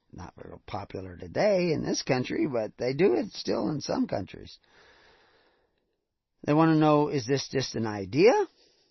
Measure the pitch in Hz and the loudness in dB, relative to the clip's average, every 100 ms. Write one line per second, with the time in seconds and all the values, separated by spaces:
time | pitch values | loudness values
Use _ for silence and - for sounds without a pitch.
0 | _ - 90 - 85 85 - 98 101 98 | _ -18 -16 -16 -18 -18 -10 -10 -8 -10
1 | 92 85 90 127 202 190 175 135 123 - | -12 -14 -6 0 2 2 2 0 -2 -4
2 | - 131 - - 160 120 107 - 120 139 | 0 -2 -2 -2 -2 -2 -4 -4 -4 2
3 | 196 330 208 - - 104 107 151 - 208 | 2 2 -2 -8 -4 -2 -2 -4 -2 -2
4 | 254 110 95 - - - _ _ - _ | -2 -2 -6 -12 -16 -20 _ _ -20 _
5 | _ _ _ _ _ _ _ _ _ _ | _ _ _ _ _ _ _ _ _ _
6 | _ _ _ _ - 151 160 156 156 147 | _ _ _ _ 0 4 6 6 6 4
7 | 147 143 113 139 - 135 127 127 110 104 | 2 -2 0 -2 -2 -4 -4 -4 -4 -4
8 | 95 123 208 415 381 _ _ _ _ | -2 4 6 6 0 _ _ _ _